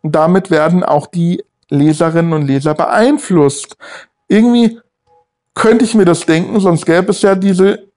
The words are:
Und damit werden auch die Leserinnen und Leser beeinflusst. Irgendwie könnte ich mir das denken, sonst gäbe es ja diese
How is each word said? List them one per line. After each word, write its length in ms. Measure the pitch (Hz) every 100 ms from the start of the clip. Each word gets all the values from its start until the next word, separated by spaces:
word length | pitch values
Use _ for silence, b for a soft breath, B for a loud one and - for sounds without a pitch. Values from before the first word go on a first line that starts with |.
Und 140 | 156 156
damit 340 | 156 185 185
werden 340 | 156 156 180
auch 220 | - 147 -
die 380 | 175 170 180 - _ _
Leserinnen 640 | 143 151 156 165 165 170
und 140 | 160 143
Leser 260 | 135 143
beeinflusst. 1040 | - - 120 247 294 - 180 143 139 - - B B B _ _
Irgendwie 520 | 202 240 240 226 233 _ _ _ _ _ _ _
könnte 320 | - 220 226 240
ich 80 |
mir 120 | 220 180
das 200 | 165 -
denken, 340 | 160 180 -
sonst 280 | 190 165 -
gäbe 240 | 165 185
es 100 | 196
ja 140 | 202 190
diese 520 | 196 185 190 - -